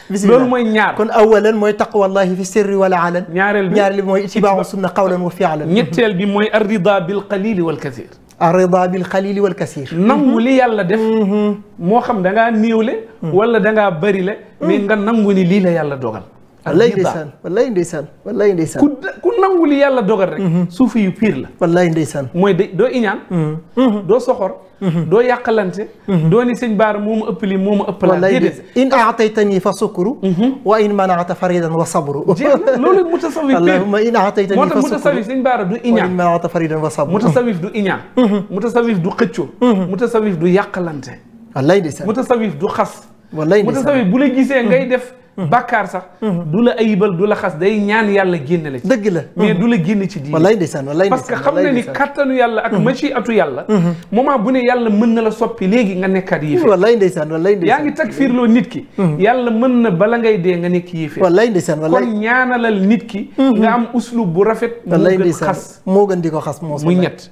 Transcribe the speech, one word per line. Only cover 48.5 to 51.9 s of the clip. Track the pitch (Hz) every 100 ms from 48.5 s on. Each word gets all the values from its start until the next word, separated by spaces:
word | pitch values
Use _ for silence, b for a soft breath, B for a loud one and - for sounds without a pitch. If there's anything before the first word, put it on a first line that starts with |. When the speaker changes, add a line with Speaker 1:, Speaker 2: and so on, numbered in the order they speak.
| 175 151
Speaker 2:
la | 131
ci. | 185
Speaker 1:
Dëgg | 254 202
la. | 165 131 -
Speaker 2:
Mais | 214
Speaker 1:
Mhm. | -
Speaker 2:
du | 233
la | 233
génne | 160 208 190
ci | 160
diine. | 139
Speaker 1:
Wallaay | 156 185 220
ndeysaan, | 156 151 135
wallaay | 156 196
Speaker 2:
Parce | 127
que | -
Speaker 1:
ndeysaan, | 233
Speaker 2:
xam | 277
na | 277
Speaker 1:
wallaay | 285
Speaker 2:
ni | 247
Speaker 1:
ndeysaan. | -